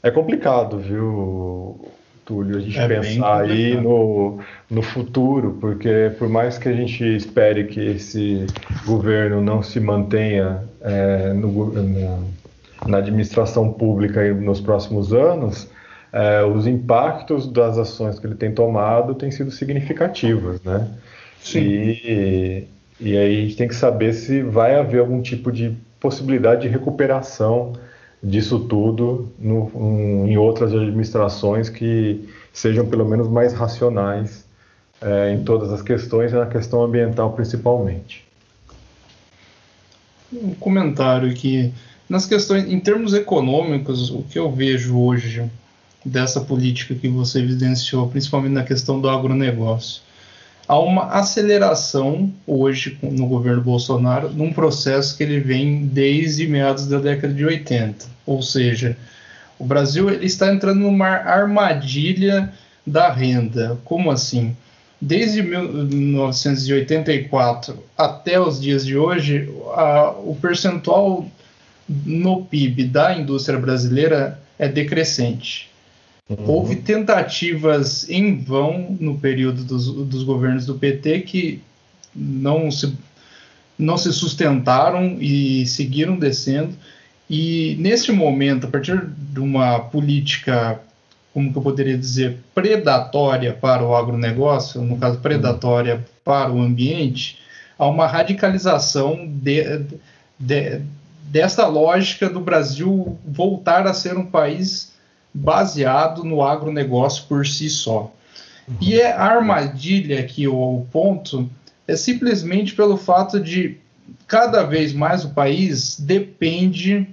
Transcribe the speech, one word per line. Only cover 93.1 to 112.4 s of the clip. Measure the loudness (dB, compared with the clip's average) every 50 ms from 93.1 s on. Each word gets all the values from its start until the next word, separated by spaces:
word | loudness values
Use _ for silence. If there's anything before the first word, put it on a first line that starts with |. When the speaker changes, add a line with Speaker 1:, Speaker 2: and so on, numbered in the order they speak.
| 0 0 2 2 2 0 0 -2 -4
Speaker 2:
para | 0 2 2 4 4
o | 4 2 2
agronegócio, | 2 2 0 -2 0 0 0 0 2 2 2 2 0 -2 -6 -6 -4
no | -2 -2 -2 0
caso, | 0 0 0 0
predatória | 0 0 0 2 2 0 0 0 0 2 2 2 2 0 -2
Speaker 1:
Uhum. | -2 -4 -12 -16 _
Speaker 2:
para | _ 0 2 2 2 0
o | 0 0
ambiente, | 2 2 2 2 0 0 0 0 -2 -2 -2 -4 -8 -10 -12 -16 -20 -20 -20 -20 -20 -20 _ _
há | 0
uma | 2 2 2 2
radicalização | 2 2 0 0 0 0 0 2 0 0 2 2 2 2 2 2 0 0 0 0 0 -2 -4 -6
de, | -8 -8 -4 -2 0 0 0 0 -2 -4 -6 -6 -8 -12 -16 _ _ _ _ _ _ _ _
de, | -4 -2 0 0 0 -2 -6 -6 -8 -10 -12 -16 -20 -20 -20 -20
dessa | -14 -2 0 2 2 2 2 2 2
lógica | 2 4 4 4 4 4 2 2 0 -2 -2 -4 -2
do | -2 -4
Brasil | -2 2 2 2 2 0 -4 -4 -2 0 0 0 -2 -4 -8 -10 -10
voltar | -10 -4 0 0 0 0 0 0 2 2 4 4
a | 2 0
ser | -2 -4 -4 -4 -4
um | -4
país | 0 2 2 2 2 0 -2 -4 -4 -4 -8 -10 -14 _ _ _ _ _ _ _ _
baseado | _ -2 0 2 2 2 2 0 0 0 0 2 4 4 2 2 0 -4 -6
no | -4 0 2
agronegócio | 2 2 2 0 -2 -4 -4 -2 -2 0 0 2 2 0 0 -4 -6
por | -2 -2 0 0
si | 0 -2 -4 -4 -4
só. | -4 -4 -2 -2 -2 -2 -2 -6 -14 _ _ _ -20 -20 -20 -20 -20 -20 _ -10
Speaker 1:
Uhum. | -6 -2
Speaker 2:
E | 0 2 4 6
é | 4 4
a | 4 2 4
armadilha | 4 4 4 4 4 2 2 0 -2 -6 -8 -2 0 0 0 2 0 -2 -2
aqui, | -4 -6 -4 -2 -2
o, | 0 0
o | 0 0 0 -2 -4 -6 -2
ponto, | -2 2 2 2 2 0 -6 -8 -6 -4 -4 -6 -8 -16 _ -20 _ _ _ -2
é | -2
simplesmente | 0 0 0 0 2 2 2 2 0